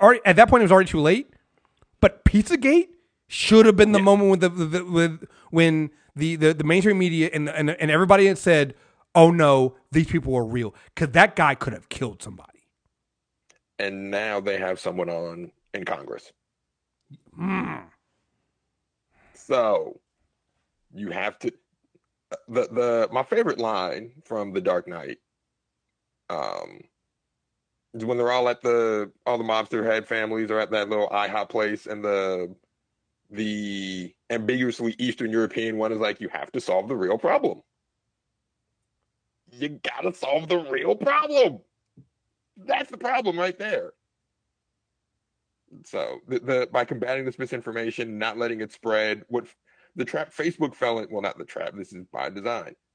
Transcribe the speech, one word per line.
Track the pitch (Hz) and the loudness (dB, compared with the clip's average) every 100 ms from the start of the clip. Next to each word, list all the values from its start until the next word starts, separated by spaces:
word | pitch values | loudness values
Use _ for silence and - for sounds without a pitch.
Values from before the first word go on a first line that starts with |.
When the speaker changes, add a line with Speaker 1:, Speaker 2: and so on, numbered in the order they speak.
Speaker 1:
already, | 202 240 | 6 8
at | 202 175 | 6 8
that | 226 | 8
point, | 247 | 8
it | |
was | 202 | 8
already | 190 185 | 6 6
too | 160 | 2
late. | 147 214 285 _ _ _ _ _ _ - | 4 2 0 _ _ _ _ _ _ 2
But | 190 - | 2 4
Pizzagate | - 208 208 339 269 330 370 _ _ _ _ | 2 4 2 2 4 4 2 _ _ _ _
should | - - 220 220 | -6 6 8 8
have | 202 | 8
been | 214 | 6
the | 208 | 6
Speaker 2:
Yeah. | |
Speaker 1:
moment | 196 202 196 | 6 6 6
with | 190 | 4
the, | 180 | 2
the, | 180 160 170 | 0 -2 -4
with, | 180 170 170 160 - _ - | -2 2 2 -2 -16 _ -4
when | 165 165 156 151 _ _ - | 2 4 4 0 _ _ -6
the, | 160 165 | -4 2
the, | 156 | 2
the | 156 | 4
mainstream | 156 175 196 190 | 2 4 4 4
media | 180 165 160 | 2 2 0
and, | 151 147 | 0 -4
and, | 151 151 | -2 -2
and | 175 156 | 0 2
everybody | 151 185 196 196 | 4 6 6 6
had | 185 | 2
said, | - 160 139 - _ _ _ | 2 2 2 -4 _ _ _
"Oh | 175 165 | 6 6
no, | 170 151 135 127 - _ | 8 4 4 2 -2 _
these | 156 165 | -2 0
people | 170 135 127 | -2 -2 -2
are | |
real," | 113 120 110 - _ - | -2 -4 -6 -10 _ -6
'cause | 156 | -2
that | 165 202 175 | 4 4 4
guy | 156 | 0
could | 135 - | 0 -6
have | 104 - | -10 -12
killed | - 123 98 | -10 -10 -10
somebody. | - - - _ _ _ _ _ _ _ _ _ _ _ _ - | -18 -18 -20 _ _ _ _ _ _ _ _ _ _ _ _ -8
Speaker 2:
And | 101 98 98 | -8 -8 -6
now | 101 110 104 | -4 -4 -4
they | 98 95 | -2 -2
have | 95 92 | -4 -4
someone | 95 90 87 | -6 -6 -4
on | 85 85 85 85 _ _ | -4 -8 -10 -16 _ _
in | 104 | -12
Congress. | 90 85 69 - - _ _ _ _ _ _ _ _ 143 _ - | -8 -8 -10 -16 -16 _ _ _ _ _ _ _ _ -20 _ -10
Speaker 1:
Mm. | 180 185 202 143 165 _ _ _ _ _ _ _ _ _ _ _ _ _ _ | -6 -6 -6 -12 -16 _ _ _ _ _ _ _ _ _ _ _ _ _ _
Speaker 2:
So | _ - 135 110 95 78 - _ _ _ _ _ _ _ _ _ | _ -4 0 2 0 -2 -12 _ _ _ _ _ _ _ _ _
you | - 202 | -14 -10
have | 98 95 - | -6 -8 -6
to, | - - _ _ _ _ _ _ - - - | -10 -10 _ _ _ _ _ _ -18 -18 -8
the, | 117 110 | -4 -4
the, | 113 120 117 110 | -2 0 0 0
my | 123 | -2
favorite | 131 214 214 - | -2 0 0 -2
line | 113 104 90 67 117 131 | -2 -2 -4 -6 -12 _
from | - 110 101 | -10 -8 -6
The | 95 | -4
Dark | 92 90 - | -2 -2 -4
Knight, | 85 69 - _ _ _ _ _ _ _ _ _ _ - | -14 -14 -16 _ _ _ _ _ _ _ _ _ _ -12
um, | 82 58 50 50 50 - _ _ _ _ _ _ _ _ _ _ | -8 -8 -8 -12 -18 -20 _ _ _ _ _ _ _ _ _ _
is | 117 | -12
when | 113 120 | -6 -2
they're | 120 | 0
all | 127 123 | 0 0
at | 120 | -2
the, | 123 120 113 107 101 _ - | 0 0 0 -2 -6 _ -6
all | 120 | -4
the | |
mobster | 113 110 110 117 | -2 -2 -2 -4
head | 110 110 110 | -2 -2 -2
families | 113 110 110 110 | -6 -4 -4 -4
are | 110 | -2
at | 107 | -2
that | 107 101 | -2 -2
little | 107 104 | -2 -2
ihop | 104 104 104 101 | -2 -4 -4 -6
place, | 110 107 107 - | -2 -2 -4 -10
and | 104 | -8
the, | 104 98 95 92 90 92 _ _ _ _ _ _ _ | -2 -2 -2 -4 -8 -12 _ _ _ _ _ _ _
the | 104 107 107 104 101 95 92 87 _ - | -8 -6 -6 -8 -8 -10 -10 -12 _ -8
ambiguously | 117 107 127 127 113 117 107 | -8 -6 -6 -6 -4 -8 -6
Eastern | 123 110 117 | -8 -6 -6
European | 113 113 - 113 110 | -4 -4 -4 -8 -4
one | 110 | -4
is | 110 | -4
like, | 107 101 | -6 -6
"You | 101 | -10
have | 78 71 | -10 -10
to | 131 | -10
solve | - 92 101 | -4 -4 -2
the | 131 | -4
real | 92 113 | -2 -2
problem." | - 269 277 - _ _ _ _ _ _ _ _ _ _ _ _ _ _ _ _ _ _ _ | 0 0 -2 -6 _ _ _ _ _ _ _ _ _ _ _ _ _ _ _ _ _ _ _
You | 120 147 147 | -12 -12 -10
gotta | - 120 175 | -12 -8 -8
solve | 175 131 147 160 | -6 -4 -4 -2
the | 175 | -4
real | 151 131 160 | -4 -6 -2
problem. | 214 269 285 302 285 220 123 _ _ _ _ _ _ _ _ _ _ | -2 0 0 0 2 2 0 _ _ _ _ _ _ _ _ _ _
That's | 196 - 277 | -6 -4 -6
the | 226 | -10
problem | 240 254 214 170 | -4 -4 -2 -2
right | 180 180 | -4 -6
there. | 208 160 127 - _ _ _ _ _ _ _ _ _ _ _ _ _ _ _ _ _ 101 | -6 -6 -8 -16 _ _ _ _ _ _ _ _ _ _ _ _ _ _ _ _ _ -20
So | - - 69 65 - | -12 -8 -8 -10 -8
the, | 127 | -8
the, | 123 127 123 | -2 -2 -2
by | 127 | -2
combating | 143 127 123 135 | -2 -4 -6 -6
this | 131 - | -6 -8
misinformation, | 131 - 117 113 113 117 117 107 | -10 -10 -10 -8 -8 -8 -8 -6
not | 110 110 | -6 -4
letting | 117 113 | -6 -6
it | 110 | -10
spread, | - 117 107 107 104 - | -10 -2 0 0 -4 -6
what | 120 | -8
f-, | 117 _ _ _ _ - | -8 _ _ _ _ -10
the | |
trap | 127 151 156 | -8 -6 -8
Facebook | - 160 - 151 | -6 -6 -4 -6
fell | - 123 113 | -2 -4 -4
in, | 107 | -6
well, | 107 | -6
not | 98 - | -6 -8
the | |
trap, | 80 - - | -14 -10 -10
this | 101 95 | -10 -16
is | 90 92 | -16 -16
by | 60 67 | -10 -10
design. | 95 104 117 82 - _ | -8 -8 -8 -10 -20 _